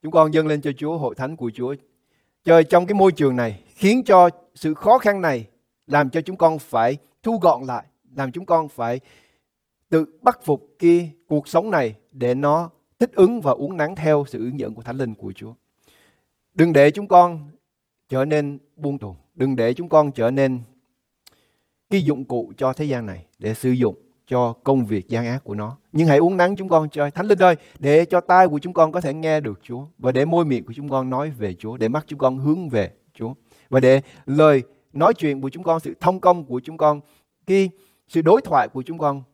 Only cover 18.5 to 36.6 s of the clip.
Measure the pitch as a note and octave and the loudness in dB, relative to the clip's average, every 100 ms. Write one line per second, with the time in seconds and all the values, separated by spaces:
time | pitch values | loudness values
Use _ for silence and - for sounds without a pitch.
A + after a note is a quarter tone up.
18.5 | C#3 _ _ D3 C#3 G2+ F2 _ - C3+ | -10 _ _ -8 -8 -12 -18 _ -6 -4
19.5 | B2+ A#2 B2+ E3+ D#3 D3 C3 A#2 C#3 C3+ | 0 -2 -2 2 2 2 -2 -2 0 -2
20.5 | B2+ A#2 _ _ _ _ _ _ _ _ | -2 -12 _ _ _ _ _ _ _ _
21.5 | _ _ _ _ G3 D3+ C#3 C3+ B2 A#2 | _ _ _ _ -2 0 -4 -6 -8 -8
22.5 | - C3 C3 D3+ B2+ A2 F2+ _ _ G#2+ | -4 -4 -4 -6 -6 -8 -14 _ _ -8
23.5 | A2 B2+ B2+ B2 F#2 _ _ _ B2+ A#2+ | -4 -2 0 -2 -4 _ _ _ -2 -2
24.5 | A#2 - C3+ G#2+ G#2 - A#2 A#2 C3 - | -4 -2 -2 -2 -6 -6 -6 -4 -8 -8
25.5 | G#2 G#2+ C3 _ D#3 D#3+ C#3+ E3+ F#3+ F3+ | -10 -10 -14 _ 0 2 4 2 2 0
26.5 | G3 F#3+ D#3+ D#3 D3 C#3+ E3+ G#3 F#3 F#3 | -2 0 0 0 -4 -6 -4 -2 4 4
27.5 | E3 _ _ C#3 D3+ E3+ F3+ F3 F3+ F#3 | 2 _ _ 2 4 4 -2 4 4 4
28.5 | D3 F3 F3 D#3 E3 D#3 D3+ D#3+ D#3 C3 | 2 -4 2 2 2 -6 -4 -2 -2 -2
29.5 | G2+ - A#2+ D3 _ B2+ B2+ D3+ E3+ D#3 | -10 -12 -14 -14 _ -2 0 0 0 0
30.5 | A#2+ - A#2 C#3+ C3+ C3 B2+ D#3 B2 G#2 | -2 -6 -14 -6 -4 -4 -6 -6 -6 -8
31.5 | F2+ A2 A#2+ A2+ D3 - C#3+ C3 C3 C#3 | -8 -12 -6 -4 -4 -8 -2 -2 0 -2
32.5 | E3 E3 A#2+ F#2+ _ _ _ A2+ C#3 _ | -2 -2 -4 -4 _ _ _ -12 -12 _
33.5 | _ _ C3 B2+ C3+ - - - C#3+ D#3 | _ _ 0 2 2 -2 -20 -6 2 4
34.5 | C#3 B2 _ _ C#3+ F3+ A#3 D#3 C3+ C3+ | 4 -2 _ _ 0 0 2 -4 -4 -8
35.5 | F3 F3 D#3+ - - E3+ F#3 F#3 F3 C#3 | -8 -4 -4 -6 -4 -2 2 2 0 -4
36.5 | B2 | -10